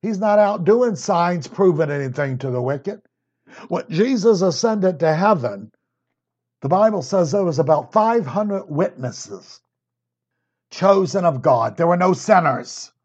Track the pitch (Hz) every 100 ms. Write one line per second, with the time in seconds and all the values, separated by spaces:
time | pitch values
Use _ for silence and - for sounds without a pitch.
0 | 208 202 214 208 208 208 170 226 247 202
1 | - 175 175 180 131 - 190 156 151 143
2 | 135 127 139 131 135 123 123 143 160 202
3 | _ _ _ _ _ - - 175 - 156
4 | 233 254 208 202 185 147 226 214 185 160
5 | 160 160 202 196 117 101 110 _ _ _
6 | _ _ _ _ _ _ 135 185 220 208
7 | - 196 165 196 185 147 151 151 120 220
8 | 220 233 151 165 208 196 - 147 190 -
9 | 123 - - 98 - - _ _ _ _
10 | _ _ _ _ _ _ _ - 190 196
11 | 180 190 170 135 160 123 113 - 170 175
12 | 180 175 - 196 160 123 120 - - _